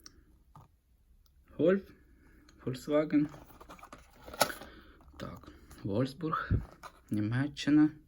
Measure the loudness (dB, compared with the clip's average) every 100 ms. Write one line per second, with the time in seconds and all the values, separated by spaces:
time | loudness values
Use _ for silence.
0 | -20 -20 _ _ _ -20 -20 _ _ _
1 | _ -20 _ _ _ 2 4 4 0 -16
2 | -20 -20 -20 -20 -20 -12 -8 -8 0 2
3 | 4 2 2 -2 -20 -20 -20 -20 -20 -20
4 | -20 -20 -18 -4 -2 -2 -16 -20 -20 -20
5 | -20 -14 -12 -12 -18 -20 -20 -12 -4 -2
6 | -2 -4 -6 -4 0 -2 -2 -14 -20 -20
7 | -6 -4 -2 -2 -2 -4 2 6 6 2